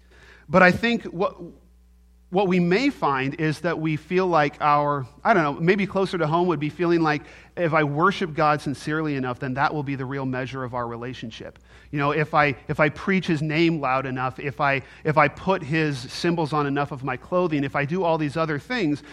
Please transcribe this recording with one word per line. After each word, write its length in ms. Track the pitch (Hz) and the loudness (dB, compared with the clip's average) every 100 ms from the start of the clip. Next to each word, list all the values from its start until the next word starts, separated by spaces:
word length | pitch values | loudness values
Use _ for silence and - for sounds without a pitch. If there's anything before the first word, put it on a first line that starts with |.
| _ - - - - | _ -20 -20 -20 0
But 140 | 170 | 4
I 100 | 180 | 4
think 320 | 175 226 233 | 4 0 -2
what, 320 | 185 170 196 - 175 - - _ _ _ _ _ _ | -4 -4 -6 -6 -14 -20 -20 _ _ _ _ _ _
what 180 | 180 202 | -2 2
we 100 | 180 | 2
may 300 | 175 185 277 | 2 2 2
find 500 | - 151 135 131 143 | 0 0 0 -2 -2
is 220 | 156 147 | -2 -2
that 180 | 175 156 | -2 -2
we 180 | 160 151 | -2 -4
feel 300 | - 180 185 | 0 0 2
like 300 | 165 147 - | 4 2 0
our, 460 | 151 147 147 143 127 - | 2 2 2 -2 -4 -4
I 120 | 202 | 2
don't 80 | 226 | 4
know, 80 | 151 139 | 2 0
maybe 260 | 165 208 190 | 2 2 0
closer 300 | 190 190 185 | -2 -2 -2
to 100 | 151 | 0
home 220 | 170 180 | 2 2
would 100 | 156 | 0
be 120 | 147 | -2
feeling 320 | - 175 170 | -2 0 2
like 220 | 160 147 - - - - | 2 0 -4 -18 -14 -4
if 160 | 170 | 0
I 100 | 156 | 2
worship 480 | 151 143 180 190 185 | 2 2 2 2 -2
God 300 | 147 151 151 | 0 2 2
sincerely 540 | 151 131 - 156 156 139 | -2 -6 -4 -4 -2 -2
enough, 220 | 131 123 | -4 -4
then 140 | 139 | -6
that 180 | 127 147 | -2 -2
will 100 | 151 | -2
be 140 | 139 135 | -4 -6
the 100 | 131 | -6
real 180 | 139 | -6
measure 400 | 135 127 131 135 | -4 -4 -6 -6
of 100 | 127 | -6
our 140 | 123 117 | -6 -6
relationship. 680 | 117 120 123 120 - 80 - - - - | -8 -10 -10 -12 -12 -16 -18 -20 -20 -10
You 60 | 147 | -2
know, 140 | 143 | 0
if 200 | 151 151 | 0 0
I, 240 | 160 147 131 - | 2 2 0 -4
if 120 | 151 | 2
I 80 | 151 | 2
preach 380 | - - 190 175 | 2 0 0 2
his 160 | 156 | 0
name 360 | 151 151 170 165 | 0 2 2 2
loud 280 | 139 131 135 | 0 0 -2
enough, 340 | 131 127 - | -2 -4 -4
if 220 | 143 - | -8 -2
I, 200 | 143 135 - - | 0 0 -2 -6
if 140 | 156 151 | 0 4
I 100 | 147 | 4
put 340 | - - 190 | 4 -2 -2
his 360 | 143 160 156 135 | 0 0 0 -2
symbols 560 | 127 - 175 170 156 | -8 -4 0 0 0
on 120 | 151 143 | 0 0
enough 240 | 143 143 | 0 -2
of 140 | 139 | -4
my 140 | 135 127 | -6 -6
clothing, 460 | - 180 180 151 | -2 0 0 0
if 120 | 139 151 | 0 -2
I 80 | |
do 180 | 143 180 | -2 0
all 140 | 175 160 | 0 2
these 220 | 151 165 | 0 -2
other 200 | 160 147 | -2 -2
things, 440 | - 247 170 143 - | -4 -2 0 -2 -6